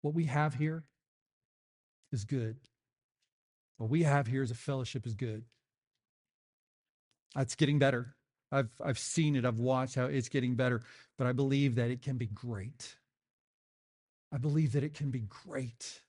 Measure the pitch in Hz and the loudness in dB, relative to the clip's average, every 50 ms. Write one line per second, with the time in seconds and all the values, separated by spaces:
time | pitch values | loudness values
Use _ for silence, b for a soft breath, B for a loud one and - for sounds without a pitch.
0 | - 151 151 170 165 139 127 147 151 156 151 123 151 156 160 165 156 _ _ _ | -2 0 2 2 2 4 4 2 2 2 2 0 0 0 -2 -4 -8 _ _ _
1 | _ _ _ _ _ _ _ _ _ _ _ _ _ _ _ _ _ _ _ _ | _ _ _ _ _ _ _ _ _ _ _ _ _ _ _ _ _ _ _ _
2 | _ _ - 113 101 - 143 131 113 110 113 - _ _ _ _ _ _ _ _ | _ _ -6 -6 -4 -2 -2 -2 -2 -4 -6 -10 _ _ _ _ _ _ _ _
3 | _ _ _ _ _ _ _ _ _ _ _ _ _ _ _ - 113 110 139 165 | _ _ _ _ _ _ _ _ _ _ _ _ _ _ _ -8 -4 0 2 4
4 | 170 147 139 143 131 113 127 135 135 113 117 - - - 139 135 123 - - 123 | 4 4 4 4 2 0 0 0 0 -2 -4 -6 -4 -4 -4 -4 -4 -6 -6 -6
5 | 107 120 110 98 131 113 110 110 117 _ _ _ _ _ _ _ _ _ _ _ | -6 -6 -6 -4 -4 -6 -6 -8 -12 _ _ _ _ _ _ _ _ _ _ _
6 | _ _ _ _ _ _ _ _ _ _ _ _ _ _ _ _ _ _ _ _ | _ _ _ _ _ _ _ _ _ _ _ _ _ _ _ _ _ _ _ _
7 | _ _ _ _ _ _ - 139 135 117 - - 156 139 147 147 139 135 131 120 | _ _ _ _ _ _ -4 -4 -2 -2 2 2 2 4 4 4 4 4 2 0
8 | 120 123 - _ _ _ _ _ _ _ 139 139 131 110 - - - 147 123 - | -4 -8 -12 _ _ _ _ _ _ _ 0 0 0 -2 -6 -6 -2 -2 -2 -2
9 | - - - 170 160 151 143 131 120 123 113 113 120 127 131 127 131 131 - 131 | -4 -2 0 2 2 4 4 4 2 2 2 2 2 2 2 2 0 0 0 0
10 | 127 131 143 135 117 - - 139 123 123 123 117 131 123 123 113 110 B B B | 0 0 0 -2 -2 0 0 0 2 2 2 2 2 2 0 0 -4 B B B
11 | B B B - 120 123 123 143 139 135 139 139 143 139 117 120 117 120 127 135 | B B B -2 0 0 2 2 2 4 4 4 4 4 4 2 0 0 -2 -4
12 | - 139 131 123 123 107 107 - - 120 113 101 95 113 - - - - - _ | -4 -4 -2 -2 -4 -4 -6 -8 -8 -8 -6 -6 -8 -10 -12 -14 -16 -18 -18 _
13 | _ _ _ _ _ _ _ _ _ _ _ _ _ _ _ _ _ _ _ _ | _ _ _ _ _ _ _ _ _ _ _ _ _ _ _ _ _ _ _ _
14 | _ _ _ _ _ _ 151 131 123 151 143 156 160 131 120 143 135 151 147 - | _ _ _ _ _ _ -6 -2 0 2 4 4 4 4 2 0 0 -2 -4 -4
15 | 151 139 131 127 110 101 - - - - - 135 131 117 117 _ - - - - | -4 -2 -2 -4 -6 -6 -10 -14 -14 -8 -6 -6 -6 -6 -10 _ -14 -14 -14 -16
16 | _ | _